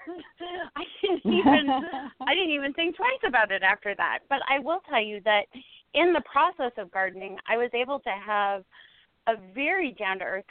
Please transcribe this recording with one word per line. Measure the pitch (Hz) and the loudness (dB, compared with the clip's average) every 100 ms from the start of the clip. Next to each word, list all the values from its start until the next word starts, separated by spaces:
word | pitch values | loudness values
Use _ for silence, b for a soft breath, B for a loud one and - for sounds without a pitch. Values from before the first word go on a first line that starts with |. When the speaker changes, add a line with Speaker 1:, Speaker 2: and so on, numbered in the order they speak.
| - | -6
Speaker 1:
<laughs> | 349 - - 349 359 - - | -14 -16 -14 -12 -10 -10 -10
I | - - | -12 -4
didn't | 403 370 | 0 0
even, | 208 349 285 294 285 262 330 277 | 2 4 6 6 4 0 -2 -8
Speaker 2:
<laughs> | 269 - 247 | -12 -8 -2
Speaker 1:
I | |
didn't | 330 359 | 0 2
even | 294 277 | 0 -2
think | 285 330 320 | -2 -2 0
twice | 480 523 403 | -2 0 2
about | 247 208 | 2 2
it | 196 | 2
after | 190 202 208 196 | 2 0 -2 -2
that. | 165 110 - | -2 -2 -2
But | 269 - | -4 0
I | 277 | -2
will | 254 359 - | 0 -4 -2
tell | 269 | -2
you | 214 208 | -2 -4
that | 208 208 - 254 B B _ | 2 2 0 -10 B B _
in | 285 349 | 2 4
the | 320 - | 4 2
process | 269 339 359 247 226 | 2 2 2 -6 -6
of | 190 | -8
gardening, | 190 190 180 190 190 - | -2 -2 -4 -12 -10 -2
I | 226 | 0
was | 240 | 0
able | 233 247 277 | -2 -4 -4
to | 233 196 | -4 -8
have | 202 208 202 202 185 b b b b _ - | -2 0 0 -2 -8 b b b b _ -2
a | 220 185 | -2 -4
very | 202 294 381 302 190 | -4 0 0 -2 -4
down-to-earth | 196 190 147 190 - | -4 -2 -4 -6 -6